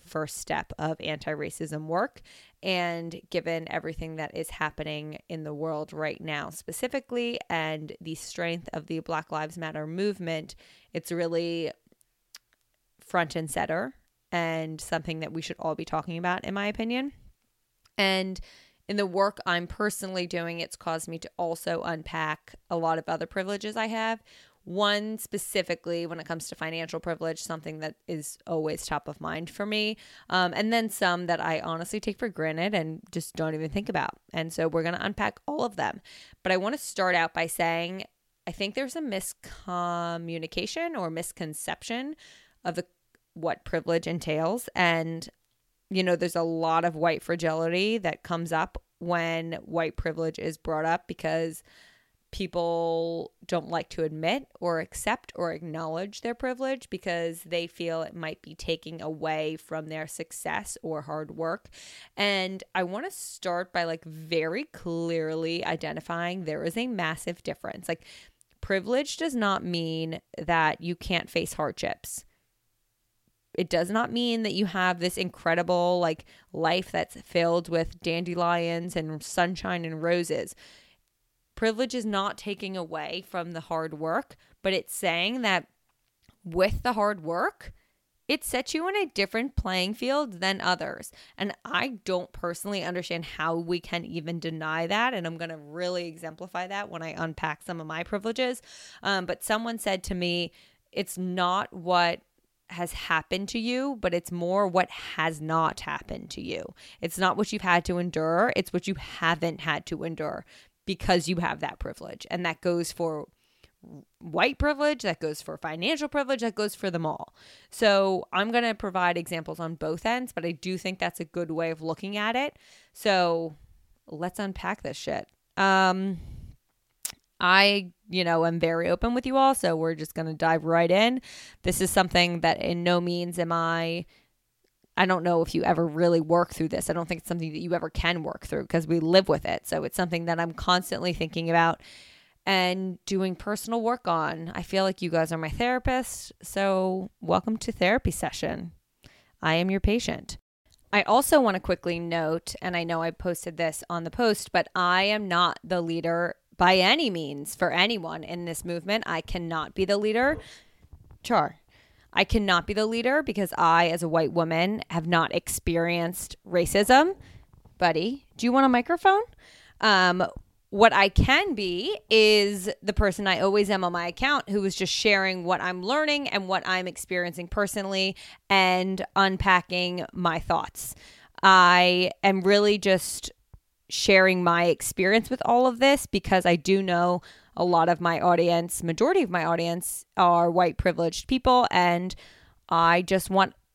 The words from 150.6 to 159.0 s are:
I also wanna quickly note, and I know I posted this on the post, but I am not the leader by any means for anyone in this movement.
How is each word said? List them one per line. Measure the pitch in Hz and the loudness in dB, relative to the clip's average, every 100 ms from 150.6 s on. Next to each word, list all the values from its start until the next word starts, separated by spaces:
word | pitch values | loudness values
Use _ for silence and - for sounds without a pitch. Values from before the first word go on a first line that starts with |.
| _ _ _ | _ _ _
I | 208 | 0
also | - 233 277 302 | 4 4 6 6
wanna | 233 185 | 6 2
quickly | - 180 175 170 | 0 -2 0 -2
note, | 170 165 160 165 - - | 0 0 0 -2 -4 -8
and | 185 175 | -4 -2
I | |
know | 170 165 | -2 -2
I | 165 | -2
posted | 160 180 170 175 160 | -4 -4 -4 -6 -4
this | 165 - - | -2 -4 -6
on | 170 | -6
the | 165 | -4
post, | - 233 202 - | 0 2 2 0
but | 180 - | 0 0
I | 185 180 185 | 2 4 4
am | 202 214 202 | 4 2 2
not | 175 175 - | 4 4 2
the | 165 180 | -2 -2
leader | 170 165 170 170 175 - _ - | 0 -2 0 0 0 -4 _ 4
by | 180 185 | 6 8
any | 185 294 269 | 6 4 2
means | 170 143 143 143 | 0 -4 -6 -8
for | - 175 | 0 2
anyone | 165 202 220 165 160 | 4 2 0 -6 -8
in | - 175 | -8 -8
this | 170 160 175 | -6 -8 -6
movement. | 170 180 220 | -6 -2 -2